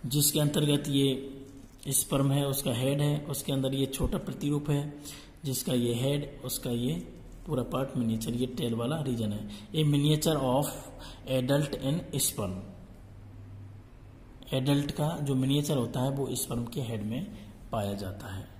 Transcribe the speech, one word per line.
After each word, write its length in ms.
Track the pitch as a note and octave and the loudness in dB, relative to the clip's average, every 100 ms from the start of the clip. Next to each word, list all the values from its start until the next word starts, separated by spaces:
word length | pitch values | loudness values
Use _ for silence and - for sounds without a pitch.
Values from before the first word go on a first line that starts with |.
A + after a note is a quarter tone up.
| B2 | 0
जिसके 340 | D3 C#3+ D3+ | 4 4 4
अंतर्गत 440 | D3 D3 D3 C#3+ C#3+ | 4 4 4 4 4
ये 460 | C#3 C#3 C3 - - - - - - - | 4 4 2 -4 -12 -14 -16 -18 -12 -2
स्पर्म 440 | C3+ - C#3 C#3 | 0 2 2 4
है, 140 | C#3+ C#3+ | 4 2
उसका 260 | C3+ C3+ | 0 0
head 280 | A#2 C3 C#3+ | 0 2 4
है, 180 | D3 D3 | 2 2
उसके 340 | C#3+ C#3 - | -2 -4 0
अंदर 220 | C3+ C3 | 0 0
ये 120 | C3+ C3+ | 2 0
छोटा 320 | - B2+ G3 | 0 0 0
प्रतिरूप 520 | - - D3 D3 D3 | -4 -4 0 0 2
है, 240 | C#3+ D3 - - - - - | 0 0 -8 -12 -14 -16 -8
जिसका 280 | C#3 B2+ - | -4 -2 0
ये 220 | B2+ A#2+ | 2 2
head, 460 | A#2 C3+ C#3+ C#3+ - | 2 2 0 -2 -8
उसका 260 | B2+ - B2+ | -6 -4 -2
ये 220 | A#2+ B2 E3+ - - - - - | 0 0 -2 -6 -14 -16 -14 -2
पूरा 160 | B2+ | -2
part 340 | A#2+ C3 C3+ B2+ | 0 -2 0 0
miniature, 340 | A2+ A2 - | 0 0 0
ये 160 | A#2+ B2 | -2 -2
टेल 280 | - A#2+ | 0 -2
वाला 220 | A2+ A#2+ D#3+ | 0 0 0
रीजन 360 | C#3 A#2 G#2+ | 0 0 0
है। 160 | G2+ - - - D#3 | -2 -6 -10 -4 4
A 80 | |
miniature 580 | D3+ C#3+ D3 D3+ E3 D3+ | 6 6 6 6 4 4
of 220 | C3 B2+ D3 - - - - - - | 4 4 2 -4 -12 -14 -14 -12 0
adult 380 | C3 B2+ C#3+ D3+ | 0 4 4 4
in 500 | - C3+ E3 - C#3 - | 0 0 0 0 0 0
sperm, 260 | - G2 F#2 - - - - - - - - - - - - - - - - - - - | 0 -2 -4 -8 -14 -16 -18 -18 -18 -16 -16 -16 -14 -14 -16 -18 -18 -18 -18 -18 -18 -4
Adult 360 | C3 C3 C#3+ C#3+ | 0 4 2 2
का 280 | - D3+ F3 | 0 -2 0
जो 120 | C#3 | 0
miniature 420 | C3 C3 C#3+ D3 C#3+ | 2 4 4 4 2
होता 240 | A#2 C3 | 2 0
है 100 | C3 | 0
वो 240 | C#3 B2+ | 0 -2
sperm 300 | B2 - A#2+ | -2 -2 -4
के 160 | A#2 D3+ | -4 -4
हेड 220 | A#2 A2 | -4 -4
में 240 | G#2 B2 G3+ - - - - | -4 -4 -6 -10 -16 -16 -6
पाया 200 | A2+ G2+ | -2 -2
जाता 420 | G2+ F#2+ G2 - | -2 -6 -8 -8
है। 140 | G2 - | -8 -10